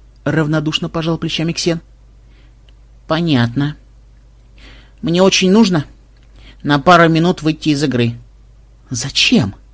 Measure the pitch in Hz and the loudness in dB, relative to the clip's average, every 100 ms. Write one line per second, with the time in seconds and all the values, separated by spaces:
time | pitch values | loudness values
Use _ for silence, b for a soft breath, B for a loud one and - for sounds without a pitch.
0 | - - - 147 151 156 151 - 165 170 | -20 -10 -4 -2 -2 -2 -4 -6 -6 -6
1 | 160 160 160 - 160 160 - 165 - - | -6 -6 -6 -6 -6 -4 -4 -4 -8 -20
2 | - - - b b b - - - - | -20 -20 -20 b b b -20 -20 -20 -16
3 | - 156 170 131 117 120 143 147 - - | -4 -2 0 0 0 -2 -6 -6 -18 -20
4 | - - - _ - - b b b b | -20 -20 -20 _ -20 -20 b b b b
5 | 160 175 190 - 185 202 220 170 - - | -2 2 2 2 2 4 4 2 -4 -12
6 | _ - - b b b 143 143 139 175 | _ -20 -20 b b b -2 0 4 6
7 | 165 165 170 185 147 156 156 143 147 123 | 6 4 0 0 -2 -2 -2 0 0 0
8 | 117 117 - - - - - - - 120 | -2 -4 -16 -20 -20 -20 -20 -20 -12 -8
9 | 139 - - 233 101 - - | -6 -2 2 2 0 -6 -20